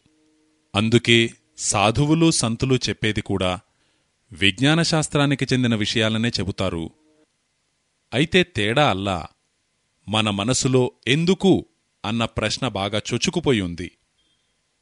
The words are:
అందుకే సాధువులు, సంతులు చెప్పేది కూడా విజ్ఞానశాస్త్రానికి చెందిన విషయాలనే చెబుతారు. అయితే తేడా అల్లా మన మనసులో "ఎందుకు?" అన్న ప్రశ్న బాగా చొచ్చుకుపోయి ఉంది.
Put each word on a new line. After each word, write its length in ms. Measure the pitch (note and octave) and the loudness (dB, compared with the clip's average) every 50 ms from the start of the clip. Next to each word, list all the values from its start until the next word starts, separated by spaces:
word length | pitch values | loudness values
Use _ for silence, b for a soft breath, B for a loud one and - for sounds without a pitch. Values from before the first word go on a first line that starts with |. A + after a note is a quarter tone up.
| _ _ _ _ _ _ _ _ _ _ _ _ _ _ - | _ _ _ _ _ _ _ _ _ _ _ _ _ _ -2
అందుకే 600 | G2+ A2 A2+ A2+ A#2 - A#2+ A#2 A#2 A#2 A#2 - _ _ _ _ - | -2 0 2 2 2 4 4 4 4 4 0 -4 _ _ _ _ -8
సాధువులు, 720 | - - - G#2+ G2 G#2+ A2 A2 D3 D3 D#3 E3 E3 E3 | -6 -2 0 2 2 2 2 2 2 2 2 2 2 2
సంతులు 440 | D#3 - - A2+ A2+ - B2+ C3 C3 | 2 0 -2 -2 -2 -2 -2 0 0
చెప్పేది 460 | B2 - - G2+ - - A2 G2+ A2 | 0 -2 -4 -4 -4 -4 -4 -2 -4
కూడా 400 | - - G2+ F#2 F#2 F#2 F2+ F#2 - _ _ _ _ _ _ _ _ _ _ _ _ - | -4 -4 -2 -2 -2 -2 -4 -4 -10 _ _ _ _ _ _ _ _ _ _ _ _ -16
విజ్ఞానశాస్త్రానికి 1120 | - D2+ C#3 G3 G3 F#2+ B2+ C#3+ D#3 E3 E3 - E3+ D#3 D3+ - - D3 C#3+ C#3+ C#3+ - C#3 - | -4 2 2 2 2 2 2 2 2 2 0 0 0 -2 -2 -2 0 0 0 0 0 -2 -2 -2
చెందిన 220 | C3 B2+ B2+ A#2 A#2 | 0 0 0 0 0
విషయాలనే 540 | G#2 G#2+ - - A2+ A2 A2 A2 A2 A2+ A#2 | 0 -2 -2 0 0 0 0 0 -2 -2 -2
చెబుతారు. 600 | - - F#2+ F#2 F#2+ - G2 F2+ E2 E2 E2 D#2+ - _ _ _ _ _ _ _ _ _ _ _ _ _ _ _ _ _ _ _ _ _ _ - - | -2 -4 -4 -6 -4 -4 -4 -4 -4 -6 -8 -10 -12 _ _ _ _ _ _ _ _ _ _ _ _ _ _ _ _ _ _ _ _ _ _ -4 -2
అయితే 280 | A#2+ D#3 E3 - F#3 | -2 0 2 2 2
తేడా 480 | F3 - - A2+ G2+ G#2 A#2 C#3+ D3+ C3 | 2 0 -2 -2 -2 0 2 2 2 2
అల్లా 360 | G2 F#2+ G2 G2+ F#2 E2 - - _ _ _ _ _ _ _ _ _ _ _ _ _ _ - - | 2 0 -2 -2 -4 -4 -6 -10 _ _ _ _ _ _ _ _ _ _ _ _ _ _ -8 -2
మన 220 | G#2 A2 G#2+ G#2+ | 0 0 2 0
మనసులో 640 | G2+ G2 G2 A#2 B2+ - - C3+ B2+ B2+ B2 B2 - _ - A2 | 0 0 0 0 0 0 0 2 2 2 2 0 -4 _ -2 0
"ఎందుకు?" 580 | C3+ D#3 E3+ F3 G3 - - F#3+ D3+ F#2 - _ _ _ _ _ _ _ - | 0 0 2 0 0 2 4 4 4 2 0 _ _ _ _ _ _ _ -6
అన్న 200 | G2+ A2+ A#2 A#2 | -4 -2 -2 -2
ప్రశ్న 440 | G#2+ - - G#2+ G#2+ - - C#3 B2 | -4 -4 -4 -4 -4 -4 -4 -6 -6
బాగా 300 | G#2 F#2+ G2 G#2 G#2 G#2+ | -4 -4 -4 -4 -4 -4
చొచ్చుకుపోయి 640 | - - B2 A#2 - F#3 - F3+ D3 D3+ C3 G#2 | -4 -4 -4 -2 -2 -2 -2 -2 0 0 0 0
ఉంది. 300 | F#2+ F2 E2+ E2 F2+ E2+ _ _ _ _ _ _ _ _ _ _ _ _ _ _ _ _ _ _ | 0 -2 -6 -8 -10 -12 _ _ _ _ _ _ _ _ _ _ _ _ _ _ _ _ _ _